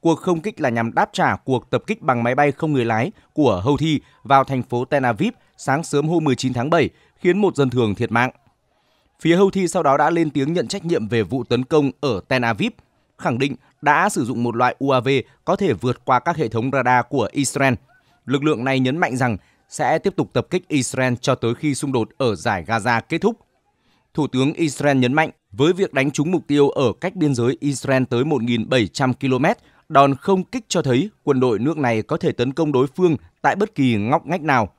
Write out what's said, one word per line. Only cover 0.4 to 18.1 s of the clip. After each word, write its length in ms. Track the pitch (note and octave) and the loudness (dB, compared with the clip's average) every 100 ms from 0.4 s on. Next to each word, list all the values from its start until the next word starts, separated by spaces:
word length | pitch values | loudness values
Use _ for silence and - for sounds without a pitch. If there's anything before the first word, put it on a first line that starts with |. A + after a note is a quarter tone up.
kích 200 | E3+ - | -4 -4
là 80 | D3 | -2
nhằm 260 | A#2 A2+ | -2 -2
đáp 160 | - - | -2 -2
trả 240 | - D#3 G2 | 0 0 0
cuộc 340 | - B2+ - | -2 -4 -2
tập 120 | B2+ - | -6 -4
kích 160 | A3 | -6
bằng 200 | - B2 | -2 0
máy 120 | A#2 | 0
bay 180 | C3 D3 | 2 0
không 200 | C3+ D#3+ | 0 -2
người 120 | C#3+ | 0
lái 280 | A2+ A2 B2+ - _ | 0 0 -2 -6 _
của 280 | - C#3 F#2 | 0 2 2
Houthi 360 | G#2 C#3+ D#3+ D3+ - _ | 0 0 0 -2 -4 _
vào 200 | A2 C3+ | 2 2
thành 180 | C3 C3+ | 2 -4
phố 220 | A#2 A#2+ | -4 -4
Tel 200 | B2+ C#3+ | 0 0
Aviv 280 | C3 G#2+ G3+ - _ _ | 0 0 -2 -4 _ _
sáng 280 | - C3+ | -2 -2
sớm 240 | E3+ C#3+ D3+ | 0 -2 0
hôm 160 | E3+ | 0
mười 100 | D#3 | 0
chín 180 | B2 B2+ | 0 -2
tháng 180 | A#2+ A#2+ | -2 0
bảy, 200 | E3+ A#2 _ _ _ | 2 0 _ _ _
khiến 180 | F3 F3+ | 0 2
một 180 | G3+ C#3 | 2 2
dân 140 | C3+ | 0
thường 240 | A#2+ A2+ | 2 0
thiệt 180 | F#2+ A#2+ | 0 -2
mạng. 180 | A#2 B2 - _ _ _ _ _ _ _ _ | 0 0 -2 _ _ _ _ _ _ _ _
Phía 160 | D#3+ E3+ | 0 4
Houthi 320 | G3 F#3+ F3+ | 4 2 -2
sau 140 | F#3+ | 0
đó 140 | D3+ C#3 | 2 4
đã 140 | D3+ | 2
lên 200 | E3+ D#3+ | 2 0
tiếng 220 | C#3+ C#3 | 0 -2
nhận 160 | E3+ A#2 | -2 -4
trách 160 | G3+ | -6
nhiệm 240 | E3 E3+ A2 | -2 -2 0
về 140 | A#2 | -2
vụ 220 | G2 C3 | 0 -4
tấn 200 | A#2 A#2+ | -2 -2
công 260 | B2+ D#3+ C#3 - | 2 2 2 -2
ở 200 | C#3+ G2+ - | -4 -4 -2
Tel 160 | B2+ | -2
Aviv, 280 | A#2 G#2+ A#3 - _ _ _ _ | 0 -2 -4 -6 _ _ _ _
khẳng 200 | F3 A#2+ | -4 -2
định 180 | C#3+ C#3 _ _ | -2 -4 _ _
đã 260 | C#3+ D3 F#3+ | 2 2 2
sử 160 | G3+ | 0
dụng 180 | A#2 B2+ | -4 -2
một 140 | A#2+ A2+ | -4 0
loại 200 | B2 - | 0 0
U 120 | C#3 | 0
A 100 | C3 | 0
V 80 | A#2+ C#3 - _ | 2 -2 -2 _
có 120 | - F#3 | -4 -2
thể 160 | G3 | 0
vượt 320 | G2+ B2+ A#2+ | 0 -2 -4
qua 140 | - B2+ | 0 0
các 180 | E3 E3+ | 0 -2
hệ 120 | B2+ | -2
thống 220 | A2+ B2+ | -2 -2
radar 320 | C3+ B2 B2 A#2+ | -2 2 2 2
của 200 | C#3 G#2+ | -2 -2
Israel. 420 | - C#3 C#3 C3+ B2 _ _ _ | -2 -4 0 0 0 _ _ _